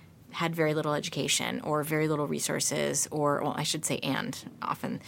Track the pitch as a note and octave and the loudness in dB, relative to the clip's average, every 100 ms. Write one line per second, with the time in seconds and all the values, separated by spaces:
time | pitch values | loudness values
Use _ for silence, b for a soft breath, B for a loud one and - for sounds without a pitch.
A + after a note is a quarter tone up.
0 | B B - - E3 E3 D#3 D3+ D3+ D3 | B B -12 -2 0 2 2 2 2 0
1 | - D3 C#3+ - A#2+ B2 - D3+ D3 D#3 | -2 -2 2 2 2 -2 0 0 2 2
2 | D#3 D3+ D3 D3+ - D3+ - D3 D3 C#3+ | 2 2 0 0 0 0 0 2 0 0
3 | - D3+ D3 C#3+ - - D#3 D#3 - - | 0 2 2 2 0 0 -2 -2 -2 -2
4 | - C3 - - - - - - - - | 0 -2 -2 -6 -10 -8 -6 -4 -4 -6